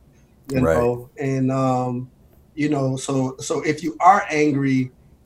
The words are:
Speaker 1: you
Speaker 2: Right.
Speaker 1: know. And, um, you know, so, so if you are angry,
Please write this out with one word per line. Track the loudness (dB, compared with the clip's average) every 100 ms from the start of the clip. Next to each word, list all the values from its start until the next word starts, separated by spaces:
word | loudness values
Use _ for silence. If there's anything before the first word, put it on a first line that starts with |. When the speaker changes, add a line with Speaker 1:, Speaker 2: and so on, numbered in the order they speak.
| _ _ _ _ -6
Speaker 1:
you | 0
Speaker 2:
Right. | 2 4
Speaker 1:
know. | 2 -2 -8 -6
And, | -4 0 0
um, | 0 0 0 -2 -6 -10 _ -20 _ _ -6
you | -2
know, | 0 -2 -2
so, | -2 -2 -2 -4
so | -6 -4
if | -2 -4
you | -6 2
are | 4 4 2
angry, | 0 2 2 0 0 -2 -8 -20 -20